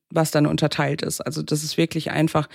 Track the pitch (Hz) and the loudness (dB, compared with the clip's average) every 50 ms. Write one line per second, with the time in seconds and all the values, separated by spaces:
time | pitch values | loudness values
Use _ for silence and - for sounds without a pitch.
0 | _ - - 165 160 156 - 151 147 147 156 151 160 151 - - 147 139 143 - | _ -4 0 2 2 2 2 2 2 2 2 2 0 0 0 0 -2 -2 -2 -4
1 | - - 156 - - - 156 156 156 - 156 151 156 151 - - 165 165 - 160 | -4 -6 -6 -6 -6 -6 -6 -6 -4 -2 -2 -2 -2 -4 0 0 0 0 0 -4
2 | - - - 151 156 165 - 160 151 - - | -4 -2 0 2 2 4 4 2 0 0 -6